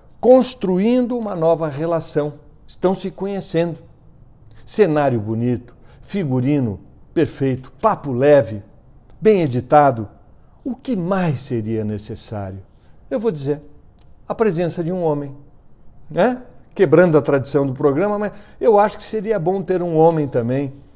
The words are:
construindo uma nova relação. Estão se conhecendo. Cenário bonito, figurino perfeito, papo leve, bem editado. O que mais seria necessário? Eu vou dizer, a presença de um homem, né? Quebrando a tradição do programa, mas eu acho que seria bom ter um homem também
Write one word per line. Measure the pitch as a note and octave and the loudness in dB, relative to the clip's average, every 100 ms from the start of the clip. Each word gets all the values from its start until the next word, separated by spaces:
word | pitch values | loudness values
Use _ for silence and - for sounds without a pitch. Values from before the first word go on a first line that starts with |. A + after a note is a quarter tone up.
| - - | -20 -2
construindo | A3+ C4 - - F#3 F#3 G#3+ B3+ A#3+ B3 | 4 4 4 -4 -2 0 2 0 0 -4
uma | G#3+ F3+ | -6 -2
nova | D#3+ D#3+ D#3+ | 0 0 -2
relação. | C#3 E3 E3 - D3+ D3 D3 - - - | -4 -2 -4 -2 -4 -4 -8 -20 -20 -20
Estão | - F3+ | -2 -2
se | F#3+ F#3 | -2 -6
conhecendo. | - G3 G3 - E3 E3+ D#3 - - - - - - - - | -8 -8 -8 -4 -2 -2 -4 -16 -20 -20 -20 -20 -20 -20 -20
Cenário | - - F#3+ D3+ C#3+ A#2 | -6 2 2 4 2 0
bonito, | G#2 A2+ A#2+ A#2+ - - - - | -2 -2 -2 -4 -8 -20 -20 -20
figurino | - G3+ D3+ B2+ B2+ D3 A#2 F#2 - - - | -8 -6 -2 -2 0 0 -2 -6 -14 -20 -6
perfeito, | - C3+ - C3+ B2+ - - | -2 -2 -2 -4 -4 -8 -2
papo | A3 F3+ D3 | 0 0 -4
leve, | A#2+ C#3+ C#3+ G2 G#2 - - - - - - | 0 6 6 4 -6 -14 -20 -20 -20 -20 -2
bem | G#3+ G3+ | 2 4
editado. | D3+ A#2+ - D3+ C#3+ A#2 G#2 - - - - - | 2 -2 2 4 6 2 -6 -14 -20 -20 -20 -14
O | C#4 | -12
que | A#3 - G#3+ | -10 -6 -4
mais | E3+ F#3+ F3+ C3 | -2 -2 -2 -4
seria | - A#2+ G#2+ A2 | -4 -6 -4 -4
necessário? | G#2+ G#2+ - G#2+ - G#2 G2 G2 - _ - - - | -4 -6 -10 -14 -12 -10 -10 -12 -18 _ -20 -20 -8
Eu | C4 | -4
vou | A3+ | -2
dizer, | D3+ C3+ C#3+ - - - - - - - | -4 -4 -6 -8 -20 -20 -20 -20 -18 -12
a | |
presença | - A3 E3 F3 D3 | -2 0 0 -2 -4
de | E3 | -6
um | F#3 | -2
homem, | E3 D3 C#3+ - - - - - - - - | -2 -2 -6 -14 -20 -20 -20 -20 -20 -20 -8
né? | D#3 A3 B3 - - - | 0 0 -2 -10 -20 -12
Quebrando | - E3+ D#3 F3+ D3+ | 0 4 6 6 4
a | |
tradição | C3+ C#3 B2+ D3 C#3 | 2 0 0 -2 -2
do | |
programa, | B2+ D3 C#3 G#3 G#3 | 0 0 0 -2 -4
mas | G#3 - - - | -6 -10 -20 -2
eu | B3+ G#3 | 4 4
acho | G#3 - | 2 -2
que | |
seria | - G#3+ G3 G#3 | -8 -6 -4 -2
bom | D#3+ G3 | -2 -2
ter | F#3 F#3 | -2 -2
um | F3 D#3 | 0 4
homem | E3 D#3+ C#3+ | 4 4 0
também | B2+ A#2 C3 C#3 C3 - | -2 -2 -2 -4 -10 -20